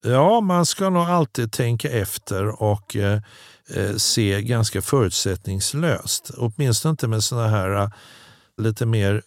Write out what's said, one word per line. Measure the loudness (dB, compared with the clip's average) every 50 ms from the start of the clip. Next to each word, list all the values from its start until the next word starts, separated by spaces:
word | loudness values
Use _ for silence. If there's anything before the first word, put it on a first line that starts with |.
| 0
Ja, | 2 4 4 6 6 6 4
man | 4 2 2 2 2
ska | 2 0 -2 -2 0
nog | 2 0
alltid | 0 2 2 2 2 0 _ -4 -4 -4
tänka | -2 -2 0 0 0 -2 -2 -2
efter | -2 -2 -2 -2 -6 -10 _ -6 -4 -2 -2 -4 -2 -2
och, | 0 0 0 0 -4 _ -4
eh, | -2 0 2 0 0 -2 -8 -20 -20 -20 -20 -20 _ _ -8 -4
eh, | -2 -2 -2 -2
se | -2 -2 0 0 2 2 2 0 0
ganska | -2 -2 0 0 0 0 -2 -4
förutsättningslöst. | -2 0 2 2 2 2 0 -2 -2 -2 -4 -4 -6 -6 -4 -4 -4 -4 -4 -2 0 0 -2 -2 -2 -6 -6 -6 -6 -10 -8 -4
Åtminstone | -4 -4 -2 0 0 0 0 0 0 -2
inte | -2 -2 -2 -2
med | -2 -2
såna | -2 -2 -2 0 0 2
här, | 2 2 0 0 0 0
eh, | -2 -2 -4 -10 -20 -20 -20 -20 -20 -20 -20 _ _ _ _ -2
lite | -2 -2 0 0 0
mer | 0 2 2 2 2 2 0 -2